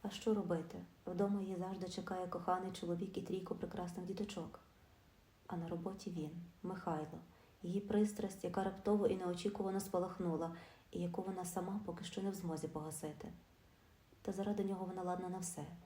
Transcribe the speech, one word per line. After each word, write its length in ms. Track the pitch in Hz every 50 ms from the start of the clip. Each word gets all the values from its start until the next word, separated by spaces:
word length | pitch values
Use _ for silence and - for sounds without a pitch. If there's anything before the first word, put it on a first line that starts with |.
А 80 | - 202
що 240 | - - - 226 214
робити? 440 | 208 185 170 175 165 160 - - - - - - - -
Вдома 340 | - 180 175 202 202 202 202
її 160 | 196 190 190
завжди 320 | 175 180 185 190 185 185 180
чекає 380 | - - 175 - 190 185 185
коханий 460 | 180 - 175 175 - 185 185 190 185
чоловік 460 | 185 - - 170 170 175 185 190 - -
і 40 |
трійко 320 | 180 - 175 190 185 - -
прекрасних 520 | - - 180 - - 180 175 175 - 180
діточок. 540 | 180 190 196 208 208 - 214 - - - - - - - - - - - - - - - - - - - - -
А 100 | - 180
на 120 | 170 170 165
роботі 420 | 175 170 170 190 196 - - 196
він, 200 | 170 165 151 151 165 170 175 - - -
Михайло, 580 | - 180 185 175 - 180 165 156 156 151 - 165 - - - - - - - -
її 180 | - 175 180 202
пристрасть, 640 | 202 202 214 208 214 208 - - - 196 - - -
яка 200 | 214 - 202 190
раптово 420 | 190 190 - - 208 208 208 202
і 100 | - 196
неочікувано 640 | 185 180 175 175 175 - 208 202 - 202 190 190 196
спалахнула, 760 | 196 - - 180 180 185 - - 180 175 165 156 170 165 170 - - - - - - -
і 100 | - 180
яку 220 | 175 175 175 -
вона 220 | - 190 185 370 -
сама 360 | 175 - 220 185 185 196 208 -
поки 180 | - 170 - 190
що 180 | - - -
не 80 | 190 196
в 40 | 190
змозі 340 | 196 180 170 160 156 151 151
погасити. 640 | - 156 151 156 151 - - 156 151 - - - - - - - - - - - - - - - - - - - - -
Та 100 | - -
заради 320 | 190 190 196 208 208 208 196
нього 200 | 196 196 185 190
вона 180 | 180 185 185
ладна 260 | 180 180 180 180 180 180
на 100 | 180 185
все. 260 | 175 - - - 147 160 - - -